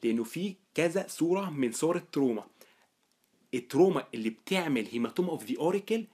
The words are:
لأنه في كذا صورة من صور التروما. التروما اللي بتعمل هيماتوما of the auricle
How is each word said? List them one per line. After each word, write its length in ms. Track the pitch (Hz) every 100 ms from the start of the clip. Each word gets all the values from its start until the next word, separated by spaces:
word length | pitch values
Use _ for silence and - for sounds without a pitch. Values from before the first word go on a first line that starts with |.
لأنه 200 | 117 117
في 320 | 113 160 196 185 _
كذا 320 | - 170 185 185
صورة 420 | - 165 190 190
من 220 | 147 123
صور 240 | 113 160 170
التروما. 500 | - 147 131 110 - _ - _ _ _ _ _ _ _ -
التروما 540 | 123 - 139 185 147 -
اللي 160 | 117 110
بتعمل 560 | 110 - 190 165 127 104
هيماتوما 520 | 117 117 - 180 156
of 40 |
the 140 | 113 127
auricle 460 | 160 196 - 226 214